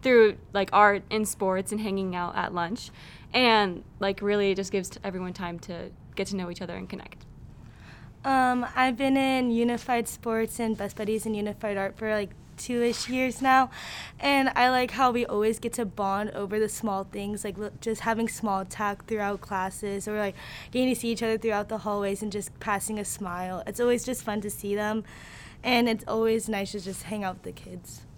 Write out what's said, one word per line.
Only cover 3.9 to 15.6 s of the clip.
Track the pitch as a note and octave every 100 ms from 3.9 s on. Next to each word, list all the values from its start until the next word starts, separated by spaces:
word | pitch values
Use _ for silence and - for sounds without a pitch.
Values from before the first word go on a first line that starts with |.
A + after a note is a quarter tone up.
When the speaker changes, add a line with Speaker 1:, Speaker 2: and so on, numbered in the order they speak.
| -
Speaker 1:
like, | G3 G3
really | G3+ G#3 G3+
it |
just | F#3+ F#3+
gives | G3 F#3
t-, | -
everyone | G3+ F#3 F3+
time | F3+ F3 E3+
to | - E3+ G3 - - -
get | G3
to | G3
know | F3+
each | F3
other | F3
and | F#3 F#3
connect. | G3 - - - - - - - - - - - -
Speaker 2:
Um, | C4+ C4 B3+ B3 B3
I've | - C4 A#3
been | C4+ C4+
in | C4+ C4 B3+
Unified | A#3 A#3 A#3+ - A#3+ A#3
Sports | - A#3 A3+ A3+ -
and | A3+
Best | A3 G3+ -
Buddies | G#3 A3 A3
and | G#3
Unified | G#3 G#3 A3 G3
Art | G3 G3+
for, | A3
like, | G#3+ G3+ - - -
two-ish | - A#3+ A#3+ A#3 -
years | B3+ C4 B3
now, | C4 C4 B3+ - - - - -
and | C#4 C#4 C4+
I | - B3
like | B3+ B3
how | A3 C4
we | A#3+
always | A#3+ - G#3+
get | A3+